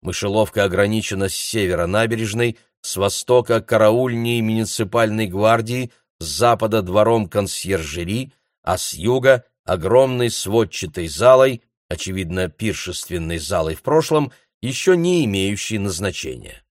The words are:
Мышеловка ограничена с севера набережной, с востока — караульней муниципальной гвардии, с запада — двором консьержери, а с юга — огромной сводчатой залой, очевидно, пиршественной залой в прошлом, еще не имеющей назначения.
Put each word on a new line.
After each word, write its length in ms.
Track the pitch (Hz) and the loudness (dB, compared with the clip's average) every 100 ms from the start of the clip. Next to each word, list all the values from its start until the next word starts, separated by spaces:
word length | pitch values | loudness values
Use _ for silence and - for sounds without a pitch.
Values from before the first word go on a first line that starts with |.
Мышеловка 600 | - 92 104 104 104 - | -8 -6 -2 0 0 2
ограничена 640 | 101 90 101 110 107 98 95 | 0 2 0 0 -4 -4 -4
с 40 | |
севера 520 | - - 110 98 87 85 | -4 -6 -2 -2 -2 0
набережной, 720 | 101 113 113 110 107 120 113 _ _ | 0 0 -2 -4 -2 -2 -4 _ _
с 160 | - - | -12 -2
востока — 640 | 98 - - 127 120 117 | -2 -2 2 2 4 -2
караульней 800 | - 110 107 113 127 117 117 120 | 2 4 4 4 0 -2 -2 -2
муниципальной 840 | 110 110 110 - 107 117 113 107 110 | 0 0 -2 -4 -2 0 0 0 -4
гвардии, 640 | 92 107 113 113 123 123 _ _ _ | 0 2 2 0 -4 -6 _ _ _
с 60 | 80 | -10
запада — 560 | 71 117 117 113 110 | 0 2 2 2 0
двором 460 | 90 95 107 117 98 | 0 2 4 4 0
консьержери, 1040 | 104 98 - 90 95 78 78 85 110 131 _ _ _ | -2 -4 -6 -4 -4 -4 -8 -4 -4 -6 _ _ _
а 140 | - 92 | -4 -4
с 160 | - | -4
юга — 520 | - 92 127 127 127 - _ | -4 0 2 4 4 2 _
огромной 680 | - 92 82 120 135 127 120 | -4 -2 4 4 4 2 -2
сводчатой 800 | - - 110 107 - 90 82 82 | -2 -2 0 0 -4 -10 -8 -8
залой, 540 | 73 117 131 135 120 _ _ _ | 4 6 8 6 2 _ _ _
очевидно, 600 | 85 - 95 87 92 92 | -10 -6 -6 -4 -4 -4
пиршественной 880 | - 107 90 - 87 - 90 80 82 | -4 -6 -4 -8 -10 -8 -6 -6 -6
залой 360 | 78 92 80 | -4 -2 -2
в 80 | 78 | -4
прошлом, 500 | - 151 156 156 139 _ _ _ | 0 0 2 -2 -2 _ _ _
еще 340 | 120 131 - | -8 -4 2
не 300 | 185 170 180 | 2 4 2
имеющей 540 | 127 98 98 101 - 107 | 0 0 -2 -4 -4 -4
назначения. 840 | 101 82 101 - 80 64 - - _ | -4 -4 -6 -6 -10 -12 -16 -20 _